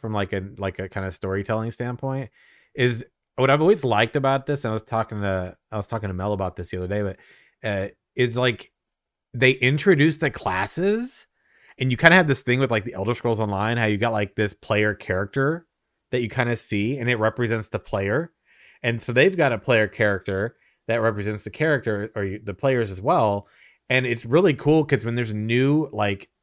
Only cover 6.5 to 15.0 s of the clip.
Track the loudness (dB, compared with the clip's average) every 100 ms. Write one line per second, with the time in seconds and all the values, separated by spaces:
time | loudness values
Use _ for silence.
6.5 | -6 -10 -6 -4 -2 -4 -6 -18 _ _
7.5 | _ -4 -4 -4 _ _ -2 0 2 0
8.5 | -2 -12 _ _ _ _ _ _ 2 2
9.5 | 4 2 2 4 6 4 2 -4 -2 -4
10.5 | -2 -4 -2 0 0 -4 -14 -20 _ _
11.5 | _ _ -4 -2 4 6 8 6 2 2
12.5 | 2 2 0 -2 -4 -2 0 0 0 0
13.5 | 0 0 2 0 2 0 0 -2 -2 -2
14.5 | -2 -2 2 2 -2